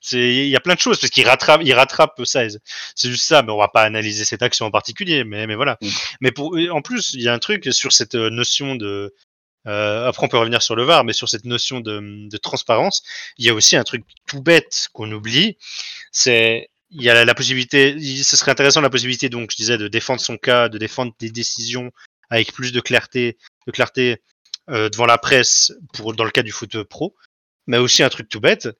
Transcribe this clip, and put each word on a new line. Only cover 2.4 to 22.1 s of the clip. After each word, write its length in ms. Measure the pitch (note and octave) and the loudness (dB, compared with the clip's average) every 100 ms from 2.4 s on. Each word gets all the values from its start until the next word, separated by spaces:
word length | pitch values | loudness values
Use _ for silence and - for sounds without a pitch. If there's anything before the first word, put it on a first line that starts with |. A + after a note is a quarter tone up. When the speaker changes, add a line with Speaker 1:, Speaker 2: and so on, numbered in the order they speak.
| A2+ G#2 - - - - | -2 -6 -16 -16 -14 -6
Speaker 1:
C'est 120 | B2 | -4
juste 160 | B2 | -2
ça, 180 | - D#3 | 4 4
mais 100 | A2+ | 4
on 40 | G#2+ | 0
va 120 | G2+ | 2
pas 140 | A#2 | 4
analyser 420 | G#2+ A2 G#2+ G#2 | 2 2 -4 -4
cette 180 | G#2+ A2 | -6 -2
action 240 | B2 - A2 | -2 0 -2
en 40 | |
particulier, 500 | G#2+ - A#2 F#3 D3+ | -2 -4 -10 -2 -2
mais, 240 | A2+ G#2 A2 | -2 -6 -6
mais 80 | |
voilà. 240 | G#2+ C#3 A#2 | -2 -2 -2
Speaker 2:
Mm. 80 | G#2 - - - | -6 -8 -8 -2
Speaker 1:
Mais 120 | C3 | -2
pour, 240 | B2 D3 E3 E3+ | -2 -6 -2 -2
en 100 | F3+ | -2
plus, 300 | F3 B3 - | -4 -6 -6
il 80 | C3+ | -4
y 60 | A#2+ | -2
a 40 | |
un 60 | A#2+ | 0
truc 300 | - G#3 C3+ | -2 -4 -2
sur 220 | A#2+ C3 | -2 2
cette, 240 | - A#2 A#2+ | 0 2 -2
euh, 140 | A2+ | -2
notion 440 | A2+ B2 - C#3 | -2 -2 -2 -4
de, 400 | C3 G2+ G2+ G2+ _ _ _ _ _ A2 | -6 -6 -6 -8 _ _ _ _ _ -8
euh, 400 | G#2 G#2 G#2+ B2 | -4 -2 0 -2
après 180 | - D3 | -2 0
on 20 | |
peut 80 | B2 | 2
revenir 240 | A2+ A#2 | 2 0
sur 140 | - | 0
le 80 | A2+ | 0
var, 220 | B2+ E3 | 4 4
mais 80 | A#2 | 4
sur 160 | - A#2+ | -2 -4
cette 160 | - | -6
notion 360 | A#2+ A#2+ - B2+ | -6 -4 -4 -6
de, 480 | A2 G#2 G#2 G#2 G#2 | -8 -10 -10 -16 -14
de 80 | G#2 | -12
transparence, 680 | - C3 - A#2 F3+ - - - - - | -8 -8 0 2 2 -2 -8 -16 -16 0
il 80 | A#2 | 0
y 20 | |
a 60 | |
aussi 220 | A2 - D#3+ | 4 4 4
un 80 | |
truc 180 | A#2 A#2+ - _ - | 0 -6 -12 _ -14
tout 160 | C#3 | -4
bête 460 | C3+ E3 - - - | 4 4 4 -8 -8
qu'on 180 | - G#2+ | -10 -10
oublie, 440 | G#2+ G#2+ B2 G#3 F#3+ - - - - - | -10 -2 0 0 -4 -16 -14 -14 -16 -10
c'est, 580 | - - A#2 A2+ A#2 - _ _ | -2 2 4 4 0 -8 _ _
il 120 | D#3+ | -2
y 60 | A#2+ | 4
a 60 | |
la, 100 | A#2 | 6
la 100 | A#2 | 6
possibilité, 600 | A#2+ C3 C3 B2+ C#3 C3+ D3 | 4 0 -2 2 4 4 2
il, 280 | D3 C3+ | -8 -4
ce 120 | C#3 - | 0 2
serait 140 | - | 2
intéressant 300 | C3 C#3 D3+ | 2 4 4
la 100 | C#3 | 4
possibilité, 380 | B2 B2+ B2 C3+ | 0 -2 -4 -4
donc, 240 | A#2+ A2+ | -6 -10
je 40 | - | -6
disais, 220 | A2 A#2+ | -2 -2
de 100 | G#2 | -2
défendre 320 | A2+ - B2+ | -4 -4 -4
son 160 | - A2+ | -4 -6
cas, 320 | - B2 A#2+ | 2 2 2
de 100 | A2 | -2
défendre 340 | A2 - B2 _ | -8 -6 -8 _
des 100 | A2+ | -12
décisions 640 | A#2 A#2 - A2+ B2 B2 _ - | -8 -8 -6 -8 -8 -10 _ -20